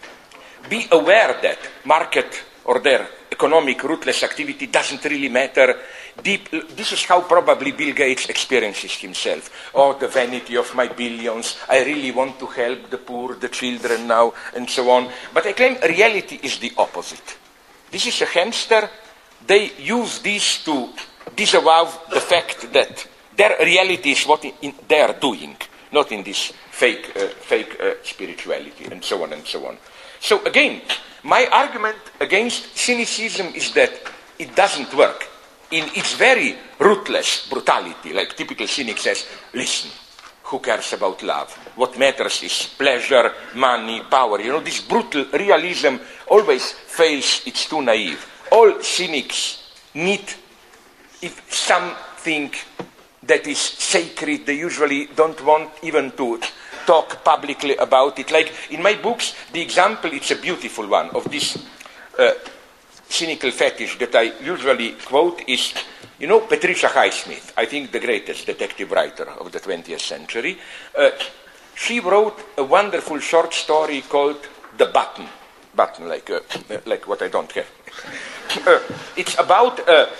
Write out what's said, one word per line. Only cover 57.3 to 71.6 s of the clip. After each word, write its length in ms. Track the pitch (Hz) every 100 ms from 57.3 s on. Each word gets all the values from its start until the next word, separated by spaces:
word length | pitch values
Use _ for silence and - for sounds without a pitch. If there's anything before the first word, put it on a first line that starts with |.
| 151 - - 147 135
about 420 | 127 131 143 135
it. 120 | 131
Like 220 | 156 160 - -
in 120 | 151
my 120 | 185 208
books, 380 | 208 240 - - -
the 100 | 165
example, 500 | 165 - 202 214 170
it's 200 | 139 -
a 40 | -
beautiful 500 | 156 170 117 - 101
one, 220 | 98 -
of 200 | - -
this, 260 | 147 - - - - - - - -
uh, 140 | 123 - - - - _ _ - -
cynical 420 | - 165 151 139
fetish 460 | - 143 - 110 -
that 160 | 123 123
I 160 | 117 -
usually 500 | 131 175 127 123 113
quote 500 | - - 131 175 170 -
is, 280 | 123 - - - - - -
you 80 | 147
know, 140 | 220
Patricia 480 | 220 151 170 180 120
Highsmith, 640 | 135 101 - - 76 - -
I 100 | 113
think 260 | 147 131
the 80 | 113
greatest 460 | 113 107 - - -
detective 440 | - 101 - 98
writer 380 | 90 76 - 78
of 220 | - 87
the 80 | 85
twentieth 400 | 95 87 82 78
century. 580 | - 73 78 113 143 190 - - - 139
Uh, 140 | 139 - - - - -